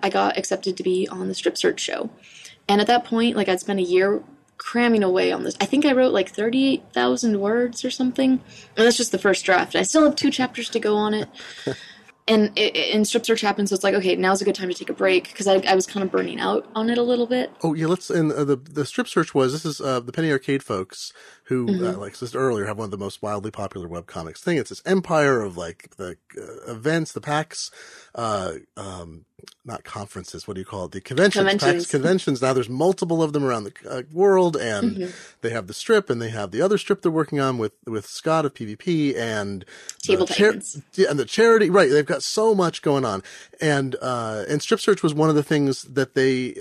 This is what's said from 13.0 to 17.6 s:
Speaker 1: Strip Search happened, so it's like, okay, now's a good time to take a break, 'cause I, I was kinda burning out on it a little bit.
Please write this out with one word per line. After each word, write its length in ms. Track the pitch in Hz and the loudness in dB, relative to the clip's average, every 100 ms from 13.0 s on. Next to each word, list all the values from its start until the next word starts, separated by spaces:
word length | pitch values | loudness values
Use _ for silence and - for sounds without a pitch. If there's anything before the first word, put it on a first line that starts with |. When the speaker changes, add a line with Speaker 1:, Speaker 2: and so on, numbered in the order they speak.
| 208 | 2
Speaker 1:
Strip 200 | 233 233 | 2 2
Search 160 | 226 | 2
happened, 260 | 214 196 196 | 2 0 0
so 60 | |
it's 100 | 196 | 0
like, 80 | 196 | 2
okay, 240 | 196 185 180 | 2 2 2
now's 240 | 185 196 | 2 2
a 60 | 202 | 2
good 80 | |
time 160 | - 185 | -2 -2
to 40 | |
take 140 | 180 - | -6 -8
a 60 | |
break, 400 | - 190 185 - | -2 2 2 0
'cause 120 | - 196 | -4 2
I, 100 | 190 | 2
I 180 | - | 4
was 120 | 190 - | 2 2
kinda 220 | 202 190 | -4 -2
burning 320 | 190 185 - | -2 -2 -4
out 260 | - 208 - | -2 -2 -4
on 140 | 220 226 | -2 0
it 80 | 240 | 0
a 60 | |
little 240 | 240 240 233 | 2 2 0
bit. 260 | 254 - - | -2 -2 -4